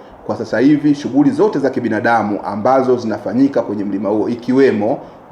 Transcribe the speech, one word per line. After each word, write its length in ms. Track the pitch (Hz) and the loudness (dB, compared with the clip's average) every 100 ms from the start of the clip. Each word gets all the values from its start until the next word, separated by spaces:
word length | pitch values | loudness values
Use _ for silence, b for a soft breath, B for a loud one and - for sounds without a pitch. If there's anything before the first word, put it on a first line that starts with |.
| B B - | B B -8
kwa 100 | 104 | -8
sasa 220 | 110 110 | -4 2
hivi 360 | 135 147 147 | 4 4 2
shughuli 360 | 143 - 135 143 | 0 0 2 2
zote 280 | 139 214 127 | 2 0 0
za 120 | 123 | -2
kibinadamu 720 | 127 113 107 117 113 104 101 | -2 -2 0 2 2 0 -4
ambazo 520 | 92 104 123 131 127 123 | -6 -2 2 2 2 0
zinafanyika 640 | 110 101 92 117 139 123 | -2 -6 -2 0 2 0
kwenye 220 | - 101 | -2 -4
mlima 240 | 98 98 101 | -4 -4 -2
huo, 200 | 107 98 | 0 -2
ikiwemo 720 | 117 - 131 135 107 104 143 B B - | -4 0 4 4 2 -2 -4 B B -10